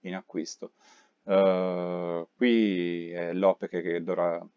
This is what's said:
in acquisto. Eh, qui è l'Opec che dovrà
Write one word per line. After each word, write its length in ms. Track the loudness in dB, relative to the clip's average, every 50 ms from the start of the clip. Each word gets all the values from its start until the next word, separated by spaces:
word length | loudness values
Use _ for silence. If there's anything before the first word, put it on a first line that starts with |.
in 140 | _ -10 -10
acquisto. 580 | -10 -12 _ -8 -8 -8 -8 -10 _ -16 -18 _ _ _ _ _ _ _ _ _ _ _
Eh, 1000 | 2 4 6 6 6 4 2 0 -2 -2 -2 -4 -4 -4 -4 -4 -4 -4 -6 -6 _ _
qui 760 | _ 2 4 6 6 4 4 2 0 -2 -2 -2 -4 -6 -8 -8
è 200 | -6 -6 -4 -2
l'Opec 380 | 2 4 4 2 _ -4 -6
che 320 | -6 -4 -2 -2 -2 -4 -2
dovrà 420 | -4 -2 0 0 0 -2 -4 -8 -12 _